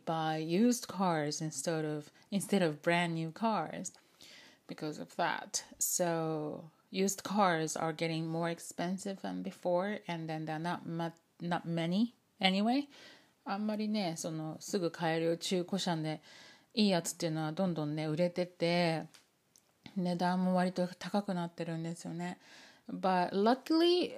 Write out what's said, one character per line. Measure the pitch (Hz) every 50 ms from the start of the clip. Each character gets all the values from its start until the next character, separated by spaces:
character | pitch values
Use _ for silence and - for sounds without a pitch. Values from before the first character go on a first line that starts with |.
| -
buy | 175 160 160 160 160 156 156 160
used | 165 170 196 240 247 233 - - -
cars | 185 185 196 175 165 156 147 151 151 -
instead | 160 156 - - - 175 165 156 156
of, | 151 151 147 147 - - - - _
instead | 202 185 - - 202 190
of | 175 156 147 147
brand | - 170 170 175 175 170 165
new | 160 160 160
cars | 156 - 226 226 214 175 156 - - 180 185 - - - _ _ _ - - - - - - - - _ _ -
because | - - 156 151 151 -
of | - - -
that. | - 170 156 - - - - - - - - - -
So, | - - - - 175 170 165 165 160 160 160 151 151 151 - - 165 160 - _ _ _ 196
used | 190 190 202 - - -
cars | - 190 214 202 180 165 160 160 156 -
are | - 160 160
getting | 160 - 165 165 165 160 165
more | 160 160 165 170 170
expensive | 170 170 - - - - 175 180 190 180 - 202 190 190
than | - 190 185 185
before, | 185 190 - - - 180 175 175 190 208 214 - -
and | - 170 165 160 160
then | 156 156 156
there | 156 156
are | 156
not | 165 175 170 - -
mu-, | 170 165 165 165 165 165 - _ _ _ -
not | 170 170 175 165 -
many | 170 165 170 165 170 180 208 240 233 - _ _ _ _ -
anyway. | 190 190 190 196 208 233 254 285 285 - - - - - - - _ _ _ _ -
あ | 240 196
ん | 202 214
ま | 214 214
り | 208 214 214
ね、 | 214 214 190 165 165
そ | - - 170
の、 | 160 156 156 156 151 -
す | - - - 202
ぐ | 170 165
買 | - - 170 160 165
え | 165
る | 165 165 170
中 | 165 - - 196 180 175
古 | - 196 180
車 | - 185 165
で | 160 156 156 156 - - - - - - - - - _ _
い | - - 214
い | 196
や | 185 170
つ | 170 - -
っ |
て | - 175
い | 160
う |
の | 156 160
は | 156 156
ど | 156 185 196
ん | 180 165
ど | 156 151
ん | 147 151
ね、 | 156 156
売 | 156 151
れ | 160 175 175
て | 175 180 175
て、 | 175 - - 170 170 175 175 175 165 160 156 165 - - - _ _ _ _ _ _ _ _ _ _ _ _ - - -
値 | 190 175 180 175
段 | 170 180 175 185 185 185
も | 185 185
割 | 180 180 185
と | 185 180 180 175 - -
高 | - 185 - 202 202
く | 202 185
な | 175 170
っ | 170
て | - - 165
る | 170 165
ん | 165
で | 165 165 170
す | - -
よ | 165 165
ね。 | 170 175 180 - - - - - - - - - - _ -
But | 185 185 190 190 185 180 180 -
luckily, | - 196 202 226 262 262 - - 320 320 339 349 349 359 - - -